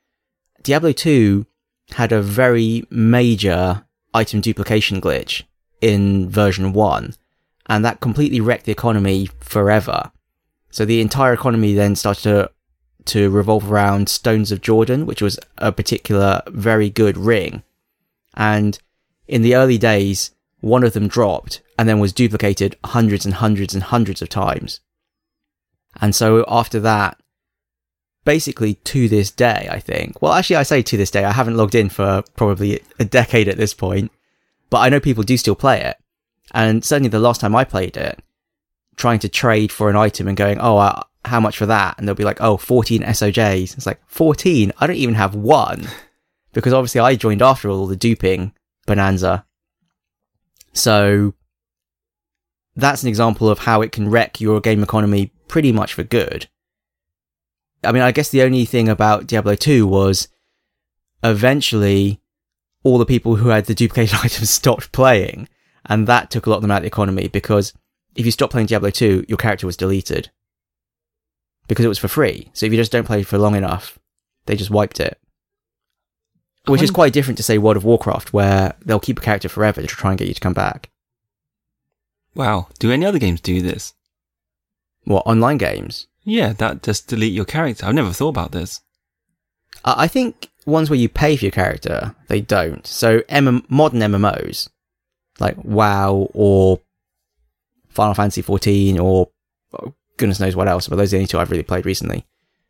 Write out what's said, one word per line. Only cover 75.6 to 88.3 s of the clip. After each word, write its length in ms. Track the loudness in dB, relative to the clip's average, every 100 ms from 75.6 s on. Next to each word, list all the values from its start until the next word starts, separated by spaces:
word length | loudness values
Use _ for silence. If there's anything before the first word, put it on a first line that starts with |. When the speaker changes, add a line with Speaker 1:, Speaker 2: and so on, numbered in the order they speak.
| _ _ _ _ _ _ _ _ _ _ 0
Speaker 1:
Which 160 | 2
is 100 | 2
Speaker 2:
Hun- 40 | 4
Speaker 1:
quite 160 | 4
different 240 | 2 -2 -4
to, 60 |
say, 140 | 0 2
World 180 | 4 2
of 80 |
Warcraft, 480 | 2 2 2 -4 -2
where 440 | 0 2 2 0 -4 -2
they'll 140 | -2
keep 200 | -2 -4
a 40 |
character 260 | -2 -2 -4
forever 320 | -2 -2 -2
to 60 | -8
try 240 | -4 -4
and 60 | -2
get 120 | -4
you 40 |
to 60 | -4
come 140 | -4
back. 360 | -2 -4 -6 -16 _ _ _ _ _ _ _ _ _ _ _ _ _ _
Speaker 2:
Wow. 360 | -6 -2 -2 -4 -4
Do 120 | 0
any 140 | 0 0
other 140 | 0
games 220 | 0 -2
do 200 | -2 -2
this? 320 | -2 -6 -12 _ _ _ _ _ _ _ _ _ _ _
Speaker 1:
What, 240 | -2 -2 2
online 300 | 2 2 0
games? 500 | -2 -4 -10 -16 -18 _ -4
Speaker 2:
Yeah, 280 | -2 -2
that 300 | -2 -4 -4
just 240 | -6 -6 -4
delete 260 | -2 -2
your 100 | -2
character. 420 | -4 -4 -4 -4 -2
I've 100 | -2
never 180 | -2
thought 160 | -2
about 240 | -4